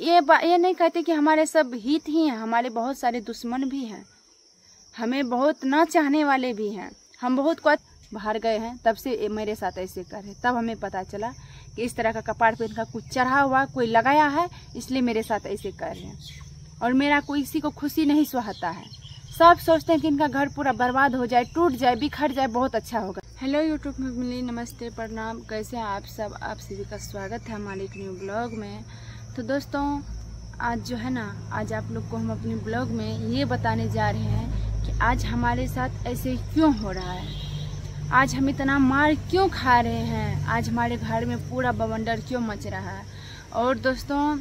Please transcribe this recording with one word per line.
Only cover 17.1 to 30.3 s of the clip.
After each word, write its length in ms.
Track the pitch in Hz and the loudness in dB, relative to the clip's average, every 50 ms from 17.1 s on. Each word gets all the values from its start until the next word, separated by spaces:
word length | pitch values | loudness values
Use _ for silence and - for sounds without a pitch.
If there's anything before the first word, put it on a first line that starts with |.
| 285 285 | 4 2
कोई 200 | 285 - 285 294 | 2 0 0 -2
किसी 200 | 262 - - 320 | -2 -2 -2 -2
को 100 | 294 302 | -2 -2
खुशी 340 | - - 294 285 - 320 320 | -4 -4 -4 -2 0 2 4
नहीं 180 | 285 294 302 294 | 6 6 4 4
सुहाता 440 | - - 247 214 208 190 - 180 170 | 2 0 -2 -4 -4 -6 -4 -4 -4
है। 160 | 165 - - - - - - - - - - - - - | -6 -6 -10 -16 -18 -18 -18 -18 -18 -18 -16 -8 4 8
सब 200 | 330 339 349 330 | 10 10 10 8
सोचते 340 | - 339 330 311 - - 330 | 6 4 4 4 4 4 2
हैं 80 | 294 269 | 4 4
कि 60 | 320 | 2
इनका 180 | 294 277 311 | 2 2 2
घर 220 | 285 233 277 285 262 | 2 2 0 0 0
पूरा 240 | - 277 294 269 240 | -2 -2 0 0 2
बर्बाद 420 | 214 247 247 247 269 285 277 233 | 2 0 2 4 4 4 4 4
हो 120 | 262 247 | 2 0
जाए, 180 | 220 247 240 247 | 2 2 2 2
टूट 280 | - - 311 349 349 254 | 2 2 2 2 2 2
जाए, 240 | 233 262 247 247 | 4 4 2 4
बिखर 360 | 220 294 294 - - 285 302 247 | 4 0 -4 -2 0 0 0 2
जाए, 140 | 277 285 240 | 0 0 0
बहुत 260 | 220 247 262 254 233 | 2 0 0 0 0
अच्छा 240 | 220 - - 233 214 | -2 -4 -2 -4 -4
होगा। 220 | 190 196 185 190 - - - - | -4 -4 -6 -10 -12 -14 -12 -8
Hello 220 | 254 269 277 294 320 | -4 -2 0 0 2
YouTube 340 | 320 302 - - 285 262 | 0 0 -2 -4 -8 -8
फैमिली, 440 | 269 262 262 240 240 247 247 247 247 254 | -6 -6 -6 -6 -4 -4 -4 -4 -4 -6
नमस्ते, 480 | 247 233 233 240 233 - - 240 233 | -6 -6 -6 -8 -10 -10 -12 -12 -10
प्रणाम, 500 | - - 226 214 220 220 220 226 226 226 | -10 -8 -10 -8 -8 -8 -6 -8 -8 -10
कैसे 360 | 226 - 220 214 214 - 247 | -10 -8 -8 -8 -8 -6 -8
हैं 80 | 233 226 | -6 -4
आप 200 | 208 196 202 202 | -4 -6 -6 -8
सब? 320 | - - - 214 202 - - - | -10 -8 -8 -8 -8 -8 -8 -8
आप 160 | 220 214 202 | -10 -10 -10
सभी 260 | - - 196 196 202 | -12 -12 -10 -10 -10
का 120 | - 214 196 | -10 -10 -12
स्वागत 500 | - - 208 202 196 190 226 240 - 233 | -12 -10 -10 -10 -8 -8 -8 -10 -8 -10
है 60 | 220 | -10
हमारे 300 | 208 208 202 196 190 196 | -8 -8 -8 -8 -8 -10
एक 120 | 190 - | -10 -10
new 160 | 196 196 190 185 | -12 -12 -10 -10
vlog 400 | 180 190 196 202 226 240 233 220 | -10 -8 -6 -6 -6 -6 -6 -6
में। 320 | 220 208 202 202 214 226 - - - - - - - - - - | -8 -10 -10 -10 -12 -14 -14 -16 -16 -16 -16 -16 -14 -16 -12 -10
तो 60 | 262 233 | -8 -4
दोस्तों, 580 | 220 269 285 269 - - 285 277 285 285 285 294 - - - - - | -4 -4 -4 -4 -4 -4 -2 -2 -2 -2 -4 -6 -8 -10 -10 -12 -12